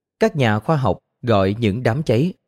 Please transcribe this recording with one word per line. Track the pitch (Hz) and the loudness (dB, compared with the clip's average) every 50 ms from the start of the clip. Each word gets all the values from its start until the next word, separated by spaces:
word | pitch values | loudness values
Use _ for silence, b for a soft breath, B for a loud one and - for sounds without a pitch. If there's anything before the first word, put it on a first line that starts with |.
| _ _ _ - | _ _ _ -2
Các | 220 220 - | -2 -2 0
nhà | 143 123 110 107 107 | 0 0 0 0 0
khoa | - - 160 | 0 -2 -2
học | 139 131 98 85 - _ _ _ _ | 0 0 -2 -2 -4 _ _ _ _
gọi | 131 117 107 98 95 98 104 117 | -2 0 2 2 2 0 0 0
những | 117 101 92 127 127 | -2 -2 -2 0 -2
đám | 117 113 156 156 | -2 -2 -2 0
cháy | - 110 120 160 185 - _ _ | 0 0 2 0 -2 -4 _ _